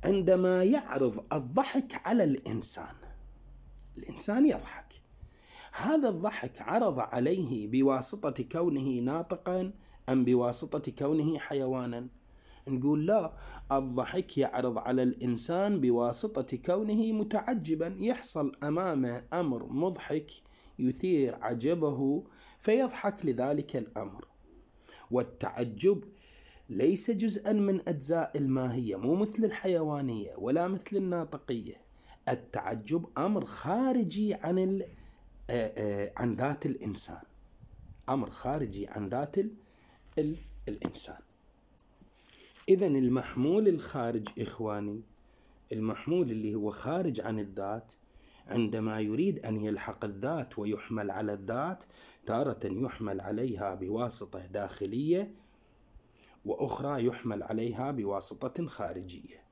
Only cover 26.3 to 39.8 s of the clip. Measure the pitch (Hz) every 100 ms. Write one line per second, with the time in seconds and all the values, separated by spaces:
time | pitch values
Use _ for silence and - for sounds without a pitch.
26.3 | - - - - 98 135 190 - 214 220
27.3 | 202 - 214 202 190 160 156 131 165 160
28.3 | 151 139 131 127 120 117 95 117 175 214
29.3 | 214 220 - 196 175 156 147 135 110 95
30.3 | - 107 151 175 190 - 202 190 175 160
31.3 | 139 - 120 87 - - - - - -
32.3 | 123 - 113 92 110 107 165 170 - 175
33.3 | 208 - - - 208 262 254 190 196 214
34.3 | - 160 185 190 196 - - - - -
35.3 | - - 120 110 - 107 101 101 - 120
36.3 | 110 135 143 143 131 110 95 - 85 -
37.3 | - - - - - - - - 131 107
38.3 | - 123 151 120 98 101 107 98 120 147
39.3 | 196 214 - - _